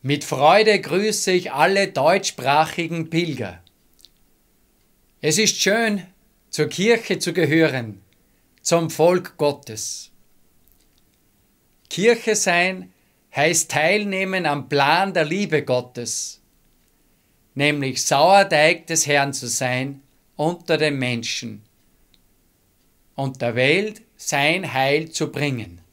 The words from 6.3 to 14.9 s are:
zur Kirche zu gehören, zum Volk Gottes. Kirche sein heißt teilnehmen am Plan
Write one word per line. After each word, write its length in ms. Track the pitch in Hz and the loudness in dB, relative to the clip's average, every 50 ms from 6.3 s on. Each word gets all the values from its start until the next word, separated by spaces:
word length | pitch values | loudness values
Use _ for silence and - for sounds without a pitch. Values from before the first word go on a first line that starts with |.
| _ _ _ _ | _ _ _ _
zur 180 | - - 151 123 | -4 -4 -4 -2
Kirche 520 | - - 190 226 233 226 233 - 190 - | -2 -2 2 2 2 2 2 -4 -4 -4
zu 120 | - 175 | -4 -4
gehören, 680 | 160 185 160 135 151 160 160 151 131 131 117 110 101 95 _ _ _ _ _ _ _ _ _ _ _ _ | -2 0 0 2 4 4 4 2 2 -4 -8 -8 -12 -16 _ _ _ _ _ _ _ _ _ _ _ _
zum 300 | _ - 170 170 165 156 | _ 0 0 0 0 -2
Volk 460 | - - 156 175 180 180 180 - _ | 0 4 4 4 4 2 -2 -6 _
Gottes. 760 | - 151 143 139 - - - 110 107 - - - - - - _ _ _ _ _ _ _ _ _ _ _ _ _ _ _ _ _ _ _ _ _ _ _ _ _ _ _ _ _ _ _ _ _ _ _ _ | -2 -2 -2 -2 -4 -12 -14 -12 -10 -10 -10 -10 -12 -16 -20 _ _ _ _ _ _ _ _ _ _ _ _ _ _ _ _ _ _ _ _ _ _ _ _ _ _ _ _ _ _ _ _ _ _ _ _
Kirche 460 | - - 190 233 233 233 - 226 214 | -6 2 2 2 2 2 0 -2 -2
sein 580 | 208 - 190 175 175 175 185 185 185 185 185 _ _ _ _ _ _ _ _ - | 0 0 0 2 2 0 0 -2 -6 -14 -18 _ _ _ _ _ _ _ _ -2
heißt 340 | 143 143 165 175 160 - - | 0 0 2 2 0 -2 0
teilnehmen 760 | - 151 151 165 196 208 208 202 190 190 190 190 190 185 175 | -2 0 2 2 2 0 0 -4 -4 -4 -4 -4 -4 -2 -2
am 220 | 151 143 143 139 - | -2 -2 -2 -4 -2
Plan 460 | 147 143 139 143 | 0 2 4 4